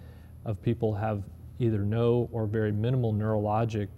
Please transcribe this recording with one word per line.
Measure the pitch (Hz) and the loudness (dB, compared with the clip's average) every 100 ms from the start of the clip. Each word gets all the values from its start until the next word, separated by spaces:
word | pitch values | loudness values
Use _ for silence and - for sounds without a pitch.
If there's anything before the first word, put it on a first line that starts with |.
| - - - - | -18 -18 -18 -12
of | 117 101 | -6 -4
people | - 113 110 | -2 0 0
have | 104 110 104 95 - - - | 0 -2 -2 -6 -12 -14 -2
either | 120 107 | 0 2
no | 101 113 117 120 120 | 0 2 4 4 2
or | 120 107 | -2 -2
very | 110 107 | 0 0
minimal | 104 113 131 117 | 2 2 2 2
neurologic | 107 107 110 104 107 117 110 98 | 2 2 2 2 2 2 0 -4